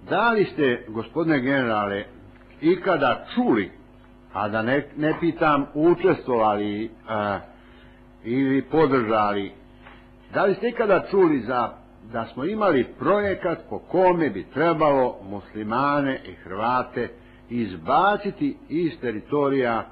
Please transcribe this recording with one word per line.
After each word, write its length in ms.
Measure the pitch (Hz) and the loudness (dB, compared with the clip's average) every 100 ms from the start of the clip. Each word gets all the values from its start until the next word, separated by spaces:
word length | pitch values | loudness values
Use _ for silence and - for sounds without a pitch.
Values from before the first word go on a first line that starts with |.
| - | -4
Da 200 | 175 226 | 0 0
li 140 | 226 | 2
ste, 400 | 180 - 139 120 - | 0 2 0 0 -4
gospodine 520 | 110 107 151 165 151 | -8 -6 -4 0 0
generale, 640 | 127 139 123 107 101 101 104 - - - - - | 2 0 0 0 0 -4 -6 -14 -20 -20 -20 -2
ikada 640 | 156 180 196 165 135 110 - | 0 0 2 2 2 0 -4
čuli, 360 | - 247 120 90 - - - - - - | -2 2 2 0 -8 -20 -20 -20 -20 -12
a 160 | 95 104 | -4 -2
da 140 | 110 | -2
ne, 240 | 110 139 143 - | 0 0 -2 -4
ne 180 | 151 156 | -2 0
pitam 460 | 170 - 160 143 139 | -2 0 2 2 0
učestvovali, 1080 | 147 165 170 185 151 - 120 107 104 104 104 | 0 2 4 2 0 0 2 2 2 -2 -4
e, 40 | 117 - - 110 104 95 - - - - - - - - | -6 -10 -6 -4 -2 -4 -8 -20 -20 -20 -20 -20 -20 -16
ili 380 | 113 123 135 135 | -4 0 2 0
podržali, 920 | 127 151 160 143 107 110 104 101 98 - - - - - - - - | 2 2 4 4 2 2 2 0 -6 -12 -20 -20 -20 -20 -20 -20 -8
da 100 | 131 | -2
li 100 | 196 | 0
ste 140 | 185 233 | 0 -2
ikada 380 | 233 220 180 - | -2 2 2 2
čuli 300 | 196 180 147 | 4 4 4
za, 300 | 107 127 117 - - - 110 | 0 -2 -2 -6 -20 -20 -10
da 140 | 117 113 | -8 -8
smo 180 | - | -6
imali 420 | 151 214 208 143 113 - | -6 0 2 2 0 -2
projekat 600 | 127 202 202 185 180 160 - | 0 0 0 -2 -4 -6 -8
po 80 | 98 | -12
kome 520 | - 170 185 175 151 | -4 2 4 4 0
bi 160 | 98 82 | -2 -8
trebalo 600 | 131 170 160 156 139 127 - | -2 0 2 2 4 2 -2
muslimane 960 | 98 101 - 107 107 117 143 147 139 131 | -12 -12 -12 -10 -4 -2 0 0 -2 -4
i 100 | - | -10
Hrvate 760 | 87 85 95 113 127 120 - 113 - - - - | -18 -12 -4 -2 -2 -2 -6 -6 -8 -20 -20 -10
izbaciti 1080 | 120 107 92 80 139 190 208 202 190 147 - - | -6 -4 -6 0 2 2 0 -4 -6 -6 -6 -8
iz 320 | 156 170 - | -4 -4 -4
teritorija 840 | 123 107 - 147 139 139 123 113 101 | -6 -6 -4 0 0 2 0 0 -4